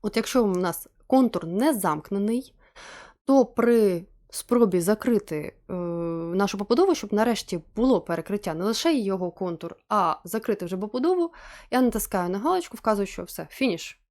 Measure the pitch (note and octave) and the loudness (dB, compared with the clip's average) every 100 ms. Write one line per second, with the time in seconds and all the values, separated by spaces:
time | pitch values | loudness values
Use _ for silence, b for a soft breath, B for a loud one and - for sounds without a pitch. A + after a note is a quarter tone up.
0 | G#3 A3+ A3+ C4 G#3+ F3+ F#3+ A3 - _ | -2 -2 0 2 2 2 -2 -4 -12 _
1 | _ C4 B3 F3 E3 F#3 C#4+ B3 F3 D3+ | _ 4 4 0 -4 0 2 2 0 -2
2 | - G3 G#3 A#3+ - _ B B B B | -2 -2 0 -2 -4 _ B B B B
3 | B _ - C4+ B3 - A#3 A#3 G#3 E3+ | B _ 4 4 4 2 4 6 4 0
4 | F3+ _ _ - - A#3+ A3 F3+ F3 G#3+ | -6 _ _ -14 0 4 6 4 2 2
5 | - A3+ - D3+ D3+ _ - F3+ F3 E3+ | 2 0 0 -8 -8 _ -10 -6 -4 -4
6 | E3+ E3 E3 F3+ G3 F#3+ G3+ A#3+ F#4+ E4 | -4 -6 -4 -2 -2 -2 0 2 4 2
7 | G#3 G#3 A3+ A3 - F3 - - B3+ A3 | -2 0 0 -2 -4 -8 -8 -2 2 2
8 | - E3 - G3+ G3 D#3+ G3 A3+ E4+ D4 | 0 -6 -4 -6 -4 -4 -2 0 0 0
9 | G3 F#3+ F3+ - F#3 E3 E3+ - _ G#3+ | 0 -2 -4 -4 -6 -6 -10 -14 _ 0
10 | F3 - E3+ A3 - G#3+ F3 F#3 G#3 B3+ | 0 -2 -6 -6 -4 -4 -4 -6 -6 -2
11 | D4+ F#4 E4 B B B B B3 B3 A3 | 0 0 -2 B B B B 2 2 0
12 | - F#3+ F3 G3 C4+ F#4 F4 - A3 G#3 | -4 -2 -2 -2 0 -2 -4 -6 -2 0
13 | G3 - F3 - D#3 - C4+ E3 - - | -2 -6 -12 -12 -14 -2 -2 -2 -8 -18
14 | _ | _